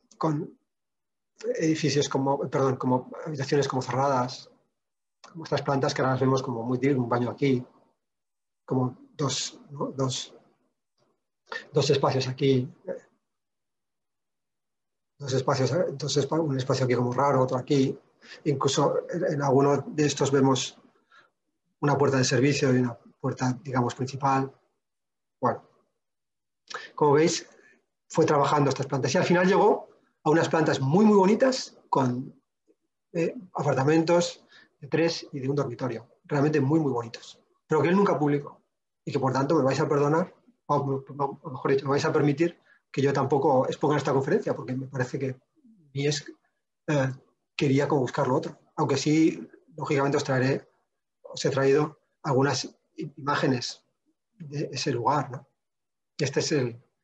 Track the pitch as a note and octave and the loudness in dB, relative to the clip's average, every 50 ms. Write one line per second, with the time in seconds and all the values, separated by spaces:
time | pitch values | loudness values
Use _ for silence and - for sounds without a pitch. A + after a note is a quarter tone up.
0 | _ _ _ - - D#3+ D3+ D3 F#3+ - - _ _ _ _ _ _ _ _ _ | _ _ _ -4 -2 -2 -2 -2 -4 -8 -12 _ _ _ _ _ _ _ _ _
1 | _ _ _ _ _ _ _ - - A#3+ B3 - E3 D#3+ D#3 D#3 - C#3+ C3 D3 | _ _ _ _ _ _ _ -10 -6 -6 -4 -2 0 0 0 0 0 0 0 0
2 | C#3 - - C3 C3+ C#3 C#3 C#3 C3+ B2 - C#3+ C3+ C3+ C3+ B2 - C3 B2+ B2+ | 0 0 -2 -2 0 0 0 -2 -2 -2 -2 0 0 0 0 0 0 0 0 0
3 | - - - - - E3+ D3+ C3 C3+ - D#3 C#3+ C3 C3+ C3+ C3 B2 - B2 B2+ | -2 -6 -12 -12 -10 -8 -8 -8 -4 -2 0 0 0 0 -2 -4 -4 -4 -2 -2
4 | C3+ C#3+ C3+ B2+ B2 C3 - - - - _ _ _ _ _ _ _ _ _ _ | 0 0 0 0 -2 -4 -6 -12 -16 -20 _ _ _ _ _ _ _ _ _ _
5 | _ _ _ _ - - - E3 D#3 - D3+ C3+ - - C#3 C3+ C3+ C#3+ - - | _ _ _ _ -20 -20 -16 -16 -8 -6 -6 -4 -2 -2 -2 0 0 -2 -2 -2
6 | C3 C3 C3 B2 C3 C3 C3+ C3 - - A#2+ A2+ A2+ B2 B2+ B2 B2+ C#3 C#3+ B2+ | -2 -2 0 0 2 2 2 0 -2 -4 -6 -6 -4 -4 -2 0 0 0 0 0
7 | B2 A2+ A#2+ A#2+ B2 A#2 G#2+ - C#3+ C#3 B2+ B2 B2 - _ _ _ _ _ _ | 0 -2 -2 -2 -2 -4 -4 -2 0 0 0 0 -2 -6 _ _ _ _ _ _
8 | _ _ _ _ _ _ _ _ _ _ _ _ _ - C3+ B2+ B2+ B2 - - | _ _ _ _ _ _ _ _ _ _ _ _ _ -4 -2 -2 -2 -2 -4 -10
9 | - - _ - D3+ C3 - - - - - - - - C#3+ C#3 G3+ C4+ F#3+ B2+ | -18 -18 _ -6 -6 -4 -4 -6 -8 -8 -12 -16 -20 -16 -10 -8 -8 -8 -6 -4
10 | C3+ C3 B2+ - - - - - _ _ _ _ _ _ _ _ _ _ _ _ | -4 -4 -4 -6 -10 -12 -16 -20 _ _ _ _ _ _ _ _ _ _ _ _
11 | _ _ _ _ _ _ _ _ _ _ - - - - - D3+ C3+ - C#3+ C3+ | _ _ _ _ _ _ _ _ _ _ -14 -14 -12 -4 -2 0 2 2 2 2
12 | D#3 D3 C3 C3 B2+ C3 B2+ - C#3+ C#3 C3 B2+ B2+ D#3 - _ _ F#3 F3+ - | 2 2 2 0 0 -2 -2 2 4 4 4 4 2 -2 -6 _ _ -12 -12 -12
13 | - _ _ _ _ _ _ _ _ _ _ _ _ _ _ _ _ _ _ _ | -14 _ _ _ _ _ _ _ _ _ _ _ _ _ _ _ _ _ _ _
14 | _ _ _ _ _ _ _ _ _ _ _ _ _ _ _ _ _ _ _ _ | _ _ _ _ _ _ _ _ _ _ _ _ _ _ _ _ _ _ _ _
15 | _ _ _ - C#3 C3+ C3 C3 - - C#3 B2 C3+ A#2+ C3+ F3 F#3 - C#3+ C#3 | _ _ _ -14 -8 -4 -2 -2 0 0 0 0 0 0 0 0 -2 -2 -4 -6
16 | D#3 C#3 - D3 C#3 - D#3 D#3+ E3 D3 C3+ C3 C3 - C3 A#2+ C3 A#2+ B2 A#2 | -6 -4 -2 -2 0 0 0 -2 -2 0 -2 -2 -2 -2 -2 0 0 0 0 0
17 | B2 B2 B2 B2+ C#3 C#3+ C3+ C3 C3 B2+ C3 B2 B2 - D3+ C#3 C3+ C#3+ - - | 0 0 0 0 0 2 2 2 2 0 -2 -4 -2 0 2 2 2 0 -2 -6
18 | - _ _ _ - - - - - D#3+ C#3 C3 - C#3+ - D#3+ C#3+ - - - | -12 _ _ _ -20 -20 -20 -6 -4 -2 -2 0 0 0 0 0 0 0 0 -2
19 | - - F3+ E3+ F3 F#3+ E3 C#3 C#3+ C#3 B2+ C#3 C#3 C#3+ C#3+ C3+ C3+ - - D3+ | -4 -6 -6 -4 -4 -2 -2 -2 0 2 2 4 4 4 2 0 -2 -4 -2 0
20 | D3+ C#3+ - - C#3+ B2+ C#3 C#3+ C3 C3+ C3 B2 - - - - _ _ _ _ | 0 0 0 0 0 0 2 4 4 4 2 0 -2 -6 -10 -16 _ _ _ _
21 | _ _ _ - _ _ _ _ _ _ _ _ _ _ _ _ - D3 C#3 C3+ | _ _ _ -20 _ _ _ _ _ _ _ _ _ _ _ _ -2 0 2 2
22 | C#3+ C3 C3+ C3 B2+ - C#3+ A#2+ B2+ D3 C#3 - D3 C3+ B2+ B2+ B2+ A#2+ A#2 - | 2 2 2 2 2 2 2 2 2 2 2 2 2 2 2 2 2 0 -4 -8
23 | - - _ _ - C3 B2 - B2+ B2+ B2+ B2 - C#3+ B2 C3 A#2+ A#2+ - - | -16 -20 _ _ -8 -6 -4 -2 -2 -2 -2 -4 -6 -6 -2 -2 -2 -2 -2 -6
24 | C3 B2+ - C3 C#3 C3+ C3+ C3+ C3+ C3+ - _ _ _ _ _ _ _ _ _ | -6 -8 -6 -4 -2 0 0 0 -2 -4 -8 _ _ _ _ _ _ _ _ _
25 | _ _ _ _ _ _ _ _ C3 A#2+ G#2+ - - _ _ _ _ _ _ _ | _ _ _ _ _ _ _ _ -2 -2 -2 -4 -8 _ _ _ _ _ _ _
26 | _ _ _ _ _ _ _ _ _ _ _ _ _ - - - - - - - | _ _ _ _ _ _ _ _ _ _ _ _ _ -16 -16 -14 -14 -14 -4 0
27 | D3+ D3 C#3 D3+ D#3+ F3 E3+ - - - - - - _ _ _ _ _ _ _ | 2 4 6 6 4 2 0 -2 -8 -12 -20 -20 -20 _ _ _ _ _ _ _
28 | _ - - E3+ D#3 D#3+ D#3 C#3+ C#3+ - D3+ D3 C#3+ C#3 - - B2+ - C#3+ C3 | _ -4 0 0 2 2 4 2 2 2 2 2 2 0 0 -2 -4 -4 -4 -4
29 | - - - F#3 D#3 - F3 F3 F#3 F#3 G3 G#3+ - - - - - - - _ | -2 0 0 0 2 2 4 4 4 4 4 4 4 4 4 2 -2 -10 -20 _
30 | _ _ _ _ - D#3 D3+ E3 D#3 - - E3 D#3 D#3 C3+ C3+ C3+ C3+ D3+ F#3+ | _ _ _ _ 0 2 2 2 2 2 2 0 2 2 0 0 0 2 4 6
31 | A3 G#3+ G#3 G3 F#3 F#3 A3+ - C4+ C4 B3 - - - - - _ _ - C#3 | 6 8 8 6 6 6 4 4 4 2 2 0 -4 -10 -14 -20 _ _ -2 0
32 | C3 B2 B2 B2 C3+ D#3 - _ _ _ _ _ _ _ _ _ _ _ _ _ | 0 0 -2 -4 -6 -10 -14 _ _ _ _ _ _ _ _ _ _ _ _ _
33 | _ _ - F3 E3 G#3+ - B3+ F#3 - - E3 D3+ D3 C3 B2 C3 D3 D#3+ E3 | _ _ -4 -4 -2 -2 -4 -8 -12 -12 -8 -4 -2 0 0 2 2 4 4 4
34 | E3 D#3+ E3+ F3 F3 - - - - _ - - - _ _ _ - B2 - D#3 | 4 4 4 2 2 0 -4 -12 -18 _ -20 -20 -20 _ _ _ -8 -4 0 0
35 | E3 E3 E3 - - - - C#3 B2+ C3+ D3 C#3+ C3+ A#2+ A#2 - C3+ B2 A#2 A2+ | 0 0 0 -4 -8 -10 -10 -6 -4 -4 -2 -2 -4 -4 -6 -6 -6 -6 -6 -8
36 | - - _ _ _ - D3 C#3+ C#3 D3+ D3+ D3+ C3 C3 D#3 E3 D#3 C#3 A#2+ A#2 | -12 -16 _ _ _ -4 -2 0 2 2 2 2 2 2 2 2 2 0 -2 -4
37 | A#2 A2+ - - - - - _ _ _ _ _ _ - D#3 D#3 C#3 E3 F3+ G3+ | -6 -8 -12 -16 -18 -20 -20 _ _ _ _ _ _ 0 2 2 4 4 4 4
38 | G3 G3 E3+ C3+ D3 C#3+ D3 C#3+ C#3+ - - - _ _ _ _ _ _ _ _ | 4 4 2 2 2 0 0 0 -4 -8 -16 -20 _ _ _ _ _ _ _ _
39 | _ - C#3 C3+ C3+ C3 B2+ C3 C#3 C#3+ E3+ D#3+ C3 C3 C3 C#3 D#3 C#3 D3+ C#3+ | _ -6 -4 -2 0 0 0 0 0 2 2 2 2 2 2 0 0 0 2 2
40 | C#3+ C#3+ D3+ E3 F#3 - - _ _ _ _ _ _ - D3 C#3 C3 C3+ C3+ C3+ | 2 2 2 2 0 -2 -6 _ _ _ _ _ _ -2 -2 -2 0 -2 -4 -6
41 | - - C3 C3+ C#3+ C#3 C#3 - - B2 B2+ B2+ - D3+ C#3 C3+ C#3 C3+ C#3 C#3+ | -6 -10 -8 -6 -6 -6 -6 -8 -14 -14 -10 -4 -2 0 0 0 0 0 0 0
42 | - D#3 D3 D#3 C#3 D3 C#3+ C#3 E3 F3 - - _ _ _ _ _ _ - - | 0 0 2 2 2 2 2 2 0 0 -2 -4 _ _ _ _ _ _ -4 0
43 | C3+ C#3 C3+ D3 C3 C3+ D#3 C3+ C3+ D#3+ C3+ B2+ C3 - - - - C#3+ D3+ C#3+ | 0 0 2 0 0 0 0 2 2 4 4 2 2 0 -2 -2 0 0 0 0
44 | - D#3+ C3+ C3+ C3+ - F3+ - - - C3+ - - A2+ B2+ C3 C3+ C3 - C3 | 0 0 0 0 0 2 0 0 0 -2 -4 -6 -6 -8 -8 -8 -8 -6 -6 -6
45 | B2 - - C3+ C3+ C3 C3 - _ _ _ _ _ - - _ D#3 _ - C#3 | -6 -4 -6 -6 -6 -6 -8 -8 _ _ _ _ _ -20 -20 _ _ _ -6 -4
46 | C#3+ D3 D3 - - - - _ _ _ _ _ _ _ _ _ _ - D#3 C#3+ | -2 -2 -2 -4 -6 -12 -18 _ _ _ _ _ _ _ _ _ _ -2 0 0
47 | C3 C3 C3 - - _ _ _ _ _ _ - D#3+ C3+ C3 C3+ C#3+ - D#3 C#3+ | 0 -2 -4 -8 -14 _ _ _ _ _ _ -2 0 2 2 2 2 2 2 0
48 | B2 A#2+ - - C#3 B2 B2+ D#3 - - - - _ _ _ - D#3 C3+ C#3 - | 0 0 -2 -2 0 0 0 0 -2 -4 -8 -14 _ _ _ -4 -2 0 0 0
49 | - D#3 D3+ D#3+ D#3+ F3 - - - - - - _ _ - - C#3+ - D#3 C#3 | 0 2 4 4 4 4 2 0 -8 -16 -18 -20 _ _ -14 -10 -4 -2 0 0
50 | C#3 C#3+ D3+ C#3+ C#3 - C3 B2+ B2+ C3 D3 - - _ _ _ _ _ _ _ | 2 2 0 0 0 0 0 0 2 2 0 -2 -4 _ _ _ _ _ _ _
51 | _ _ _ _ - - - - - D3+ C#3 C#3 C3+ C3+ C#3 D3+ D3+ D3 - _ | _ _ _ _ -20 -16 -8 -4 -4 -2 0 2 4 4 4 4 2 0 -4 _
52 | _ _ _ _ - D3+ C3+ B2+ C3+ C#3+ C3+ - - - - _ _ _ _ - | _ _ _ _ -4 0 2 2 2 2 0 -2 -6 -8 -12 _ _ _ _ -12
53 | - B2+ - - C3+ C#3+ C#3+ - - C#3+ C3 A#2+ - - - - _ _ _ _ | -12 -12 -12 -8 -6 -4 -2 0 0 0 0 0 -2 -6 -12 -14 _ _ _ _
54 | _ _ _ _ _ _ _ - E3+ C#3 D3 C#3+ - - C#3 B2+ - D#3 B2+ A#2+ | _ _ _ _ _ _ _ -20 -16 -12 -8 -8 -8 -8 -8 -6 -6 -4 -4 -2
55 | A2+ A2+ C#3+ D3 C3 - B2 - - _ _ _ _ _ _ _ _ _ _ _ | -2 0 0 -2 -2 -6 -10 -16 -16 _ _ _ _ _ _ _ _ _ _ _
56 | _ _ _ - D3 B2+ - D#3 C#3 - E3 C#3+ B2+ A#2+ A#2 A#2 - _ _ _ | _ _ _ -6 -6 -4 -2 -2 -2 0 0 -2 -2 -2 -6 -10 -16 _ _ _